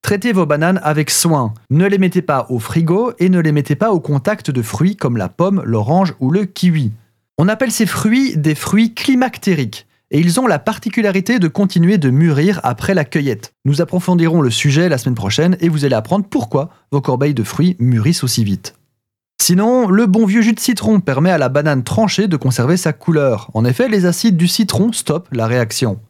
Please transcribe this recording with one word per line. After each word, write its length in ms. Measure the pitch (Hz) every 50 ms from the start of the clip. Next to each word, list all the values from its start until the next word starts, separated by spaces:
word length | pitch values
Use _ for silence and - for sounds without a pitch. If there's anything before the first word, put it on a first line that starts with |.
Traitez 300 | - - 202 202 196 247
vos 160 | 226 190 175
bananes 340 | 147 147 147 160 170 190 185 -
avec 260 | 151 151 151 151 147
soin. 420 | - - - 170 160 143 123 110 110 - _ _
Ne 160 | 131 151 180
les 120 | 196 196 196
mettez 240 | 190 180 175 185 -
pas 240 | - 147 135 120 -
au 100 | 131 120
frigo 540 | 110 - - 165 165 156 170 196 233 247 - -
et 100 | 180 185
ne 120 | 185 180
les 100 | 165 160
mettez 240 | 151 147 139 - 147
pas 160 | 139 208 226
au 80 | 208 170
contact 540 | - - 147 139 - - 214 208 - - 143
de 100 | 127 113
fruits 320 | 110 - 110 151 185 208
comme 220 | 190 - 143 120
la 120 | 113 95 90
pomme, 320 | - - 170 190 202 190 -
l'orange 500 | 117 113 110 104 107 156 185 196 175 131 _
ou 100 | 135 127
le 140 | 156 196 214
kiwi. 480 | 190 - - - 180 165 156 135 110 107 - _ _ _ _ _ _ _
On 120 | - 151 190
appelle 240 | 214 220 262 247 220
ces 140 | - 226
fruits 500 | 180 - - - 220 220 262 269 262 -
des 180 | 160 147 156 151
fruits 400 | 143 - - - 208 226 226 226
climactériques 920 | - - - 262 247 262 247 - - - 202 185 147 135 113 - - - _ _ _ _ _ -
et 80 | 147
ils 180 | 165 175 165 247
ont 80 | 262
la 140 | 240 175 147
particularité 800 | - - 220 - - 226 - - 220 208 190 196 185 - 240 254
de 80 | 180 160
continuer 500 | - - 208 190 - 180 165 175 214 202
de 100 | 147 131
mûrir 520 | 123 139 165 170 151 135 151 190 202 170 -
après 320 | - 123 - - - 196
la 100 | 180 147
cueillette. 480 | - - 165 143 139 113 107 - - _ _ _
Nous 180 | 139 143 139 170
approfondirons 580 | - - 180 175 - 180 175 165 165 160 170
le 100 | 147 123
sujet 380 | 113 - - 147 135 151 170 180
la 100 | 151 127
semaine 180 | - 135 123
prochaine 400 | 113 101 98 104 - 156 175 185 175
et 100 | 165 170
vous 160 | 160 156 139
allez 120 | 139 127
apprendre 280 | 110 107 - 175 202 202
pourquoi 460 | - - 302 233 - - 147 139 175 _ _ _ _ -
vos 80 | 143
corbeilles 340 | 131 - 135 123 139 147 147
de 80 | 123 107
fruits 320 | - - - 147 180 180 -
mûrissent 420 | 120 127 123 113 107 147 175 - -
aussi 220 | 127 - - 113
vite. 320 | 104 98 92 - - _ _ _ _ _ _ _ _ _ _ _ _ _ _ -
Sinon, 460 | - 180 180 208 226 247 254 247 196
le 180 | 180 208 240
bon 200 | 208 185 226 226
vieux 160 | 196 190 240 220
jus 100 | 226 226
de 80 | -
citron 400 | - - 247 190 - 208 220 202
permet 320 | - - 135 127 156 185 185
à 60 | 156
la 100 | 143 127
banane 340 | 135 143 147 156 147 131 117
tranchée 460 | - - - 226 190 - - 202 208
de 80 | 170
conserver 400 | 139 - 135 123 - 120 131 175
sa 160 | 185 - 165 147
couleur. 580 | - - - 165 151 143 135 117 98 - - -
En 120 | 110 113
effet, 240 | 120 123 - 240 262
les 180 | 214 202 180
acides 300 | 180 175 - - 233 190
du 100 | 165 175
citron 460 | 175 - - 226 190 - - 190 240 226
stoppent 360 | - - - 151 165 180 _ -
la 160 | 120 113 113
réaction. 500 | 120 123 117 110 - - 135 113 98 101 - _